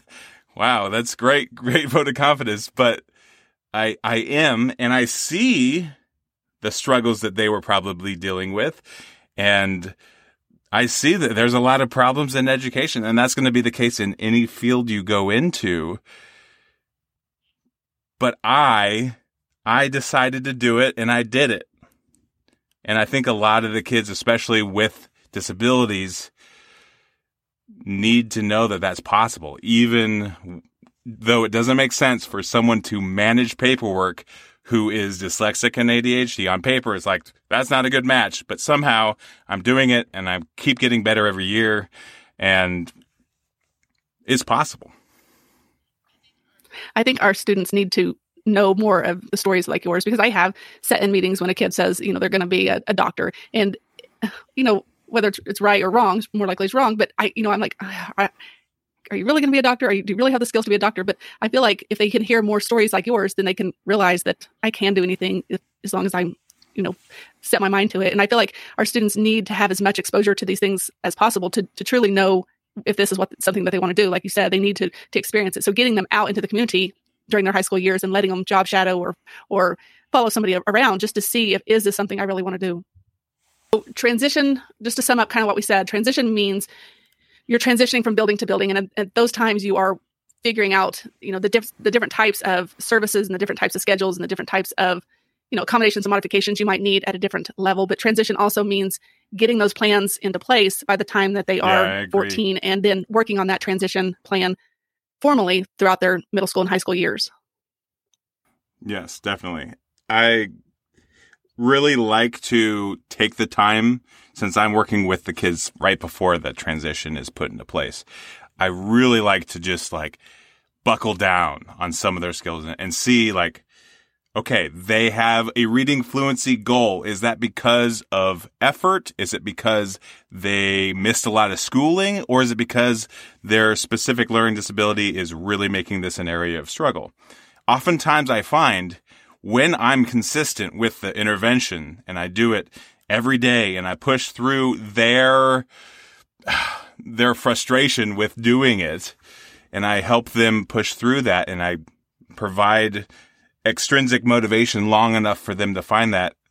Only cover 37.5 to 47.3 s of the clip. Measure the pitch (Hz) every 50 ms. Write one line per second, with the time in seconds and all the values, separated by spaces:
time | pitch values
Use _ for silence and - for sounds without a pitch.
37.5 | 101 123 131 139 143 131 127 127 135 131 127 127 131 123 107 98 - - - -
38.5 | 101 - - - 147 143 147 139 117 110 110 107 107 - - - - _ _ -
39.5 | 98 95 90 120 127 135 135 127 123 117 - - - 95 92 92 90 90 82 -
40.5 | _ - - 143 131 120 131 123 120 113 101 110 110 107 104 104 95 95 95 95
41.5 | 104 113 113 107 107 104 101 - _ - - - - - _ _ _ - 95 95
42.5 | 95 92 92 90 90 87 85 - - _ _ _ _ _ _ _ _ _ _ _
43.5 | _ _ _ _ _ _ _ _ _ _ _ _ _ _ _ - 135 127 - -
44.5 | - 135 156 - - - - - _ _ _ _ _ _ _ _ _ _ _ _
45.5 | _ _ _ _ _ _ _ _ _ _ _ _ _ _ _ _ _ _ _ _
46.5 | _ _ _ _ - - - - _ 220 233 254 262 - 196 202